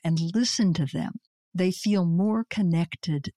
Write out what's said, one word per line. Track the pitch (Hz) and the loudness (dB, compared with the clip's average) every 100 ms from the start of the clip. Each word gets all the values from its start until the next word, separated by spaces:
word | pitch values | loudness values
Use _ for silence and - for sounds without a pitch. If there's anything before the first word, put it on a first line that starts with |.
and | 165 165 165 | -2 0 0
listen | 202 240 - 202 165 | 0 0 0 0 2
to | 139 | -2
them, | - - - _ _ _ | -4 -6 -8 _ _ _
they | 175 185 | -2 0
feel | 185 - 202 175 | 0 0 2 2
more | 170 202 220 226 | 2 2 0 -2
connected | - 185 165 170 - - 147 - | 0 2 2 0 -4 -4 -4 -4